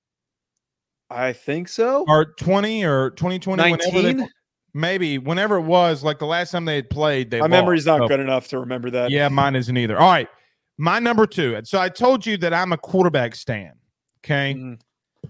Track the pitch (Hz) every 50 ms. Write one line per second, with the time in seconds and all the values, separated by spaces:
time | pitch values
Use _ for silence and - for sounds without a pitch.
0 | _ _ _ _ _ _ _ _ _ _ _ _ _ _ _ _ _ _ _ _
1 | _ _ 123 120 127 131 120 - - - 143 165 180 180 - - 226 247 262 277
2 | 349 151 156 156 160 156 - - - 170 190 196 202 214 226 220 196 156 139 135
3 | 131 127 - - 160 180 185 185 - 190 190 180 165 175 170 160 170 185 175 185
4 | 196 233 262 262 233 - - _ _ _ _ _ _ _ - 147 160 175 196 190
5 | 180 151 143 135 127 139 165 185 202 214 208 180 165 160 175 180 175 170 160 139
6 | 139 156 147 139 151 151 165 170 175 - - 175 165 160 151 143 127 - 131 143
7 | 151 151 143 131 127 113 120 117 147 160 175 185 180 180 175 160 143 160 156 143
8 | 120 113 143 135 139 131 131 127 - - 139 127 127 123 127 123 120 123 120 123
9 | 123 123 139 147 143 143 135 139 139 139 135 131 123 117 123 127 120 110 107 101
10 | 160 185 180 151 120 - - _ _ _ _ _ _ _ _ - 151 170 190 226
11 | 240 233 233 214 220 208 - 185 156 123 113 107 113 - - 190 180 185 185 -
12 | 233 254 269 233 185 226 214 185 180 170 170 170 185 185 170 147 - - - 185
13 | 180 175 147 135 123 117 - - - - 117 104 92 76 60 _ _ _ _ _
14 | _ _ _ _ _ - 151 139 139 139 139 131 131 127 120 113 _ _ _ _
15 | _ _ _ _ - -